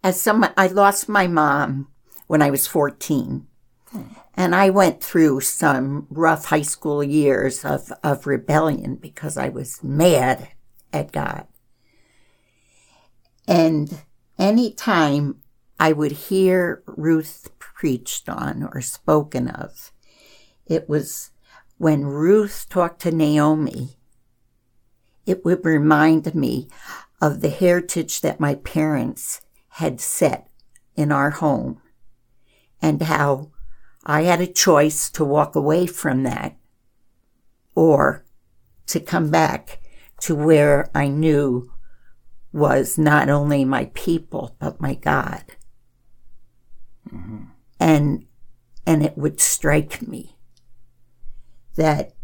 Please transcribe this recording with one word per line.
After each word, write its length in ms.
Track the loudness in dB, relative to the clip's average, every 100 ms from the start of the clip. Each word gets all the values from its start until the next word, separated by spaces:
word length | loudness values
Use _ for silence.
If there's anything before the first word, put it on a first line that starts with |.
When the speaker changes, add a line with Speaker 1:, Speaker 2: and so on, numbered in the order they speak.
Speaker 1:
as 180 | 0 0
someone, 320 | 2 4 2 2
I 100 | 2
lost 400 | 6 4 4 0
my 180 | 0 2
mom 640 | 2 2 2 0 -4 -8 _ _ -20 _
when 140 | 2
I 80 | 2
was 160 | 2 -2
fourteen. 800 | 0 0 -2 -4 -2 -2 -6 -10 _ _ _ _
Speaker 2:
Hmm. 120 | -14 -14 -20 _ -4
Speaker 1:
And 180 | 0
I 160 | 4 4
went 320 | 6 2 2
through 380 | -4 4 4 4
some 680 | -2 0 0 2 -2 -6 -8
rough 360 | 0 0 0 0
high 160 | -2
school 400 | -2 -6 -4 -2
years 640 | 0 2 4 2 0 -4
of, 280 | -4 -6 -6 -6
of 220 | -2 -2 -2
rebellion 680 | -4 2 2 2 -2 -6
because 420 | -10 -14 -12 -10 -6
I 120 | -6
was 340 | -6 -12 -12
mad 680 | -6 2 4 4 2 -2 -6 -20 -20 _ _
at 180 | -8 -6
God. 360 | -6 -8 -10 -16 _ _ _ _ _ _ _ _ _ _ _ _ _ _ _ _ _ _ _ -2
And 560 | 2 2 0 -4 -10 -18 _ _ -2
any 340 | 0 2 0
time 680 | -4 -2 2 2 0 -2 -6 _ _ _ _
I 120 | 2
would 200 | 2 -2
hear 720 | -4 -4 2 4 2 0 -4 -12
Ruth 600 | -6 0 0 0 -14 -20 _
preached 680 | -20 -6 -2 -2 -6 -12 -10
on 400 | -8 -6 -6 -8
or 80 | -8
spoken 680 | -10 -8 0 0 0 -6 -6
of, 440 | -8 -14 -16 -20 _ _ _ _ -20 _ _ _
it 220 | -4 -2
was 420 | -4 -4 -12 -16 _ _ -20 _ _
when 260 | 0 2
Ruth 640 | 0 -2 4 4 4 -6 -6
talked 320 | -2 -2 -2
to 80 | -4
Naomi, 840 | 2 2 4 2 2 -2 -6 -10 -12 _ _ _ _ _ _ _ _ _ _ _ _
it 200 | -4 -2
would 200 | 0 0
remind 720 | 2 2 4 4 4 4 0
me 340 | -2 -2 -4 -8 -18 -18 -18 -20 _
of 200 | -2 0
the 100 | -4
heritage 680 | 0 2 2 0 -6 -6 -4
that 200 | -4 -2
my 140 | -2
parents 840 | -2 -4 -2 0 -2 -4 -8 -12 -12 _ _ _
had 300 | -6 -6 -4
set 480 | -8 0 0 -2 -12 _ _ _ _ -4
in 160 | 0
our 180 | 2 0
home 500 | 0 0 0 -4 -10 _ _ -20 -20 _ _ _ _ _ _
and 200 | -2 0
how 480 | -2 0 2 0 -4 -12 -10 -10 -14 -18
I 180 | -2 0
had 180 | 2 2
a 60 | 0
choice 640 | 2 6 6 6 2 -6
to 140 | -2
walk 300 | 0 2 2
away 320 | 0 2 2 0
from 360 | -2 -2 0
that 320 | -2 -2 -4 -8 _ _ _ _ _ _ _ _ _ _ _
or 500 | 2 4 6 2 0 _ _ _ _ _ _ -6
to 140 | -6
come 300 | -2 -2 2
back 500 | 2 2 -2 -8 -14 -14 -16 -20 -14
to 140 | -4
where 560 | 0 4 6 6 4 2
I 140 | -2 -2
knew 600 | 0 2 2 2 -2 -4 -10 -12 -16 -20 -20 -20 -18 -12
was 440 | 0 2 2 0 2
not 320 | 4 4 4
only 360 | 2 2 2
my 260 | 2 0 -4
people, 600 | -6 -2 -2 -2 -10 -10 -8
but 220 | -8 -4
my 140 | -4
God. 500 | -2 0 0 -2 -8 -14 -20 -20 -20 _ _ _ -20 -18 -18 -20 _ _ -14 -14 -16 -18
Speaker 2:
Mm-hmm. 320 | -14 -14 -14 -16 -20 _ -2
Speaker 1:
And, 480 | 2 4 2 -2 -8 _ -20 -20 _ -8 -2
and 160 | 0
it 120 | 0 -2
would 220 | -6 -2
strike 680 | -2 0 2 2 0 -10 -12
me 300 | -12 -14 _ -20 _ _ -20 -20 _ _ _ -10 -10 -14 -20 -12 0
that 360 | 2 2 -4 -10